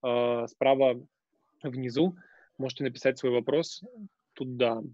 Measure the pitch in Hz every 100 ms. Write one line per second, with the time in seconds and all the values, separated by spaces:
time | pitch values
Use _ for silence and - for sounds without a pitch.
0 | 127 120 120 120 117 _ 135 135 135 123
1 | 139 _ _ _ _ _ 147 127 127 120
2 | 180 180 _ _ _ _ 131 127 139 127
3 | 135 127 131 120 117 143 165 - 220 247
4 | 202 _ _ - 131 123 120 113 -